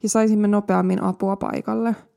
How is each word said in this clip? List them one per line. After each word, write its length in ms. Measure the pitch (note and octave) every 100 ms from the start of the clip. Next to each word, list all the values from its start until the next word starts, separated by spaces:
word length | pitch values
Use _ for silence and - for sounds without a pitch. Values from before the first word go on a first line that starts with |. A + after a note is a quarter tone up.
ja 60 | G#3+
saisimme 380 | A3 A3 G#3+ G#3
nopeammin 560 | G#3 G3+ F#3 F#3 F#3
apua 320 | F#3 F#3 G3 G3
paikalle. 600 | G#1+ - - A3 A3+ A3 -